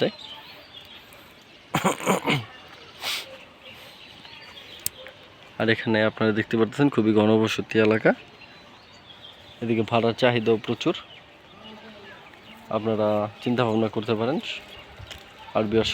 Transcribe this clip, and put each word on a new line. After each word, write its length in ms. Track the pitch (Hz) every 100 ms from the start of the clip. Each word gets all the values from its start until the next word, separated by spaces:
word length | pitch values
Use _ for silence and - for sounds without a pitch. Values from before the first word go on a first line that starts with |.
যায়। 120 | - - - - - - - - - - - - - - - - - - 190 - - 190 - 139 110 - - - - - - - - - - - - - - - - - - - - - - - - - - - - - - -
আর 80 | 113
এখানে 300 | 113 - 110
আপনারা 280 | 110 - 110
দেখতে 220 | 107 107 113
পাচ্ছেন 300 | 107 - 143
খুবই 240 | - 107
ঘনবসতি 640 | 107 107 110 110 - 98 110
এলাকা, 320 | 107 110 170 - - - - - - - - - - - - - - -
এদিকে 220 | 117 113
ভাড়ার 320 | 110 117 113 110
চাহিদাও 380 | 127 120 110 110
প্রচুর, 360 | - 117 - - - - - - - - 220 214 220 208 - - - - - - -
আপনারা 380 | 110 107 107 107 104 104 -
চিন্তা 220 | 127 123
ভাবনা 240 | 120 110 110
করতে 260 | 117 104
পারেন। 240 | 110 113 175 - - - - - - - - - - -
আর 100 | 110
বিয়ার 240 | 110 110 107